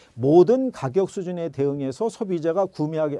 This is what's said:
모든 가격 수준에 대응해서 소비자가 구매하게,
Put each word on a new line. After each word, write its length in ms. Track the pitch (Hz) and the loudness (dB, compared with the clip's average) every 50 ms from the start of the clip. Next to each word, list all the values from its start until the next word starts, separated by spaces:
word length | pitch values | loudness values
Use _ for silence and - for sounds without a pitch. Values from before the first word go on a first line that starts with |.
| _ _ _ | _ _ _
모든 580 | - 117 139 151 175 180 175 233 262 262 254 | -4 0 4 6 6 8 6 4 2 0 -2
가격 380 | 233 - - 135 123 185 196 185 | -6 -6 -8 -4 -2 -2 -2 -2
수준에 400 | - 208 185 175 180 175 165 165 | -4 -8 -8 -8 -6 -6 -6 -6
대응해서 580 | 147 139 139 143 139 143 139 135 131 - 220 226 | -4 -2 -2 -2 -2 -2 -6 -8 -6 -4 -6 -6
소비자가 600 | - - 233 190 185 170 151 165 160 196 196 185 | -4 -6 -6 -4 -4 -2 -2 -2 0 0 -2 -2
구매하게, 500 | - - 151 151 160 156 156 151 143 - | -2 -4 -4 -4 -2 -2 -2 -2 -4 -6